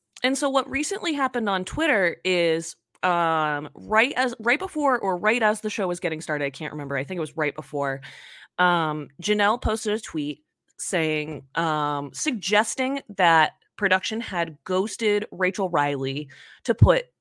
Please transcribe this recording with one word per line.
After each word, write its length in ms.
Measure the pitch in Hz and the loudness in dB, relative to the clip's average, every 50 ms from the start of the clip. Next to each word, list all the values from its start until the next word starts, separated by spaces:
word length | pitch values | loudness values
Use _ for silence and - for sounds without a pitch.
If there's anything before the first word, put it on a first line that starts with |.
| _ _ - - - | _ _ -6 -2 0
And 140 | 254 269 | 0 2
so 120 | - 294 277 | 2 0 2
what 200 | 262 277 254 - | 2 0 0 0
recently 440 | 254 277 302 - 392 - - 339 302 | -2 -4 -4 -4 -4 -4 -4 -2 0
happened 360 | 285 269 262 - 247 220 208 | 0 0 0 0 -2 0 0
on 160 | 196 185 185 | 0 0 -2
Twitter 520 | - - 294 320 320 262 208 185 170 156 - - | -4 -2 0 2 2 4 4 2 2 0 -2 -2
is, 520 | 185 185 175 170 165 160 165 165 - - _ _ _ _ _ - | 0 2 4 4 4 2 0 -2 -6 -12 _ _ _ _ _ 0
um, 680 | 185 175 170 170 165 165 160 156 151 147 143 147 143 - | 2 2 2 2 2 2 2 2 0 -2 -4 -6 -8 -12
right 400 | - 185 185 214 214 240 277 - | -14 -4 2 4 4 4 4 2
as, 180 | - 262 247 226 - | 0 0 0 -2 -2
right 200 | 208 226 262 - | 0 0 0 0
before 400 | 392 370 - 302 294 277 262 233 | -2 -6 -2 0 2 2 2 2
or 180 | - 196 180 | 2 0 0
right 240 | 180 190 214 233 247 | 2 2 2 2 4
as 200 | 233 214 220 214 | 4 2 2 0
the 80 | - 214 | -2 -4
show 180 | - - 196 | -4 -2 -2
was 120 | 180 180 175 | -2 -2 -2
getting 220 | - 165 160 156 | -4 -4 -4 -4
started, 240 | - - 156 147 143 | -4 -4 -2 -2 -2
I 40 | 139 | -4
can't 220 | 135 - 165 147 - | -4 -6 -8 -8 -8
remember. 220 | 151 143 139 139 | -8 -6 -4 -4
I 60 | 131 139 | -4 -4
think 140 | 139 190 | -4 -4
it 40 | 180 | -4
was 160 | 156 156 - | -6 -4 -2
right 180 | 160 156 147 - | -2 -2 -2 -2
before, 460 | - 143 - - 143 139 139 135 135 135 - - - - - - - - - _ - | -6 -8 -6 -4 -2 -2 -2 -4 -6 -10 -14 -18 -20 -20 -20 -20 -20 -20 -6 _ 2
um, 500 | 180 180 175 170 160 156 151 151 143 - _ - | 4 4 4 4 2 0 -2 -4 -6 -10 _ -4
Janelle 400 | 160 202 214 208 202 208 220 - | -2 0 2 4 4 2 2 2
posted 320 | - 214 214 226 - 208 208 | 0 -2 -2 -2 -2 -2 -2
a 60 | 220 | -2
tweet 440 | - - - 156 143 147 147 - _ _ _ _ _ _ _ | -4 -6 -6 -4 -4 -4 -6 -10 _ _ _ _ _ _ _
saying, 680 | - - - - 170 160 156 156 151 151 156 156 139 139 - - | -12 -6 -2 0 0 0 0 0 -2 -2 -4 -8 -10 -12 -6 -4
um, 560 | 165 170 160 156 151 147 147 147 143 143 135 135 | -2 0 0 0 0 0 0 -2 -4 -4 -6 -8
suggesting 880 | - - 311 254 202 - 175 208 208 226 - - 269 254 262 277 277 - - 196 | -6 -4 -4 -4 -4 -2 2 2 2 2 2 -2 -2 -2 -2 -4 -4 -8 -6 0
that 360 | - 185 170 165 160 156 - - _ _ _ _ | 2 4 6 8 6 6 4 0 _ _ _ _
production 440 | - 202 185 185 190 - - 220 226 | -2 0 2 2 0 0 -2 -6 -6
had 360 | 233 - 196 175 170 165 151 - - | -6 -6 -4 -4 -4 -4 -6 -10 -4
ghosted 600 | - 185 185 196 220 - - 233 214 208 208 202 - | -2 0 0 0 -2 -4 -2 0 2 2 2 0 -4
Rachel 380 | - 175 185 180 - - 196 180 | -4 -2 -2 0 0 0 -2 0
Riley 600 | 165 151 143 147 143 135 135 135 135 143 151 135 - - - - - - - | 2 2 2 0 0 -2 -2 -4 -4 -6 -8 -12 -16 -20 -20 -20 -20 -4 -2
to 100 | - 220 | -2 0
put 300 | - - 190 165 143 - - _ _ | 2 2 2 4 2 0 -6 _ _